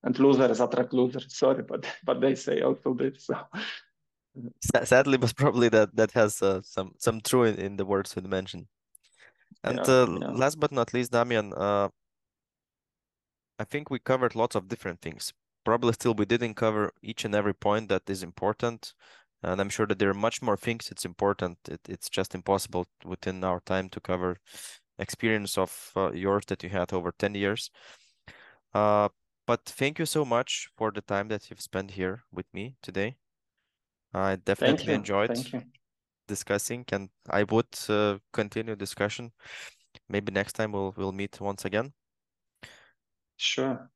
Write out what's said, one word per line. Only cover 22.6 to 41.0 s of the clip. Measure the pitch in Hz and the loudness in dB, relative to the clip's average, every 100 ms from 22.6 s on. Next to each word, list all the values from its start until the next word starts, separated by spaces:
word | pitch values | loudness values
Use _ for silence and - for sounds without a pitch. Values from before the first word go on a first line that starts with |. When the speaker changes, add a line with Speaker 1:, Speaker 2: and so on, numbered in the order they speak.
| - 90 90 _ | 0 -6 -6 _
Speaker 2:
within | 95 90 - 92 | -12 -8 -8 -4
our | 92 90 | -4 -4
time | - 95 95 | -2 -2 -2
to | - | -10
cover | - 92 90 90 _ - - - _ - | -4 -2 -2 -6 _ -18 -18 -20 _ -12
experience | - - 113 110 98 - | -10 -4 0 0 -2 -2
of, | 92 - - | -2 -4 -8
uh, | - 92 | -2 -2
yours | 78 95 101 - | -2 0 0 -2
that | 95 | -8
you | 87 | -4
had | 95 90 | -4 -2
over | 92 87 | -2 -4
ten | - 101 104 | -2 -4 0
years. | 101 113 - _ - - _ _ - - - _ _ | -2 -4 -8 _ -20 -20 _ _ -20 -20 -20 _ _
Uh, | 101 104 104 104 _ _ _ - | 2 4 4 2 _ _ _ -2
but | 117 | -2
thank | - - 139 156 | -2 -2 -2 0
you | 160 | -2
so | 156 | 0
much | 139 117 123 - - _ | 2 0 0 -6 -8 _
for | 110 | -2
the | 104 | -2
time | - 101 107 | -4 -2 -2
that | 104 - | -6 -8
you've | - | -16
spent | - 92 98 | -8 -6 -6
here | 95 92 107 _ | -4 -4 -4 _
with | 90 - | -14 -12
me | 95 110 131 | -12 -12 -14
today. | - 95 104 135 _ _ _ _ _ _ _ _ _ | -8 -4 -4 -6 _ _ _ _ _ _ _ _ _
I | 90 95 92 | 0 0 0
definitely | - 98 131 151 | 0 2 4 2
Speaker 1:
Thank | - | 0
you. | |
Speaker 2:
enjoyed | 107 104 101 110 | -2 0 0 0
Speaker 1:
Thank | 120 127 | -2 -6
you. | 127 - _ _ _ _ _ - | -10 -12 _ _ _ _ _ -10
Speaker 2:
discussing, | 101 - 101 - 120 123 | -8 -2 -2 -2 -8 -4
and | 101 98 _ - | -6 -6 _ -2
I | 92 | 0
would, | 104 110 117 - - | 4 2 2 -6 -2
uh, | 104 104 98 _ | 2 2 0 _
continue | - 104 113 113 | -4 -2 -4 -6
discussion. | 104 98 - 104 - 117 _ - - - _ _ - _ | -8 -8 -2 -2 -2 -12 _ -18 -16 -16 _ _ -20 _
Maybe | 101 101 | -4 -2
next | 98 101 | -2 -2
time | - 110 | -2 -4
we'll, | 101 98 | -2 -4
we'll | 98 | -4